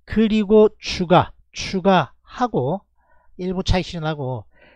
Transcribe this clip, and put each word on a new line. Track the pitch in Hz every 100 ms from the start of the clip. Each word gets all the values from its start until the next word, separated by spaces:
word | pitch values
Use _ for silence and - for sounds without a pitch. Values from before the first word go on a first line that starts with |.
그리고 | - 214 220 214 196 214 214 -
추가, | - - 170 170 98 - _
추가하고 | - - 190 185 180 127 _ _ - 247 175 127 190 _ _ _ _ _ -
일부 | 180 185
차익 | - 185
실현하고 | 160 175 156 151 127 120 - _ _